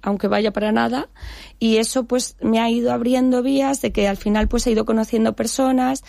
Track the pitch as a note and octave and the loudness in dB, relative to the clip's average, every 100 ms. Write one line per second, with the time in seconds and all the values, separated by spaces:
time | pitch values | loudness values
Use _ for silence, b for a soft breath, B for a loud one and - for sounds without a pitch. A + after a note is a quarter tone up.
0 | - G3+ G3 G#3 G#3+ G3+ G#3+ A3 A#3 B3 | -6 -2 0 0 0 -2 0 0 0 -2
1 | - - B B B B A3+ A3 A3+ C4 | -8 -12 B B B B 0 2 2 -2
2 | A#3+ B3 - - G#3+ A3+ A#3 A#3 A#3+ B3 | -2 -2 -4 -4 0 2 2 0 0 0
3 | A#3 B3+ B3+ B3 B3 C4+ C4+ C#4 A3+ G3+ | 0 2 2 2 2 0 0 0 -2 0
4 | G3+ G3 G#3+ G#3+ G#3+ A#3+ B3 A3 A3 A3 | 0 0 0 0 2 0 0 0 2 0
5 | A3 A#3 A3 G#3+ A3+ - C4 C4 B3+ C4+ | 0 0 0 0 -4 0 0 2 0 -2